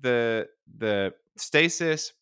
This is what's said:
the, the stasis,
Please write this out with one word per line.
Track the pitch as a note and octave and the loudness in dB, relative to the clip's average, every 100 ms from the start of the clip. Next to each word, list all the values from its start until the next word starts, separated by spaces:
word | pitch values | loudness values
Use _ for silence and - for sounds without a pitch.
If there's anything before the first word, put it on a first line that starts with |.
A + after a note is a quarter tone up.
the, | C3 A#2+ A#2 A2 - _ _ - | 0 2 2 0 -4 _ _ -6
the | A2 G2+ G2 - _ - | -2 0 -2 -4 _ -12
stasis, | - D3 E3 - E3 D#3 - _ | -2 2 2 0 -2 -2 -6 _